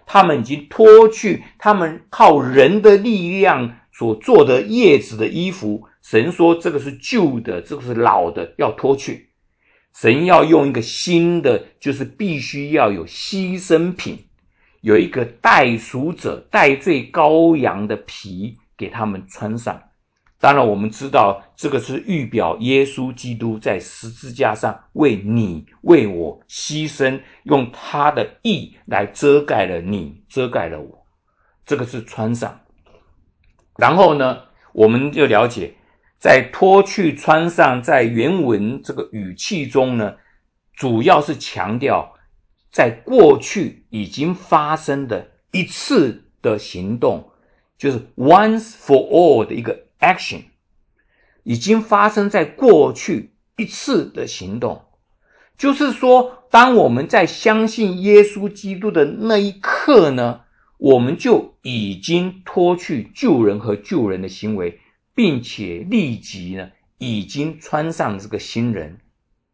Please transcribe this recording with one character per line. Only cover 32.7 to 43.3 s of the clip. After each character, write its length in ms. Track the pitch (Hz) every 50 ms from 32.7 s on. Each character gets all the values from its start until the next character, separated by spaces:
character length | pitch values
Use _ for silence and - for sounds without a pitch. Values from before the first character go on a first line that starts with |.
| _ _ _ _ _ _ _ _ _ _ _ _ _ _ _ _ _ _ _ _ _ -
然 180 | 120 123 151
后 200 | 180 196 175 151
呢， 260 | 143 135 127 127 - - _ _ _ _ _ -
我 160 | - 107 110
们 240 | 113 123 135 147 147
就 120 | - 147 131
了 200 | 107 104 113 117
解 280 | - 107 85 - - _ _ _ _ _ _ _ _ _
在 220 | - 185 139 131 120 -
脱 320 | - - 190 190 196 196 196
去 320 | 196 - - 190 156 139
穿 340 | - - - 156 160 165 170
上， 320 | 170 - 165 143 127 123
在 220 | 120 143 156 135 120
原 400 | 113 117 113 117 143 190 190 156
文 400 | 123 113 98 101 110 131 139 -
这 80 | -
个 160 | 135 131 - - -
语 200 | 110 101 92 92
气 320 | - - - 214 170 143
中 300 | 120 - 139 131 127 123
呢， 200 | 117 107 101 - - _ _ _ _ _ _ _ _ _ _ _
主 260 | - - - 113 113
要 200 | 123 165 - 147
是 160 | 147 170 156 117
强 420 | - - - - 90 98 110 120
调 360 | 131 127 104 87 - - _ _ _ _ _ _ _ _ _ _ _ _
在 200 | - - 143 120
过 500 | 117 - - - 254 254 185 151